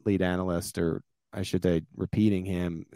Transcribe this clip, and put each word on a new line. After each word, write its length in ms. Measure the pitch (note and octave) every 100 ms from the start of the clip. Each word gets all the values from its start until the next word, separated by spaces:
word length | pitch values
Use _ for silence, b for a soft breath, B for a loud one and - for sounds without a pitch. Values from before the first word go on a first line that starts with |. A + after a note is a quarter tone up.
| G#2+
lead 160 | F#2+
analyst, 560 | F2+ F2+ F#2 F2 G2+ F2+
or 240 | E2+ - - _ _
I 120 | G2+
should 200 | F#2 F#2
say 200 | F2+ E2 -
repeating 520 | - F#2+ - G#2+ F#2+ F#2+
him, 400 | F2+ F2 E2 -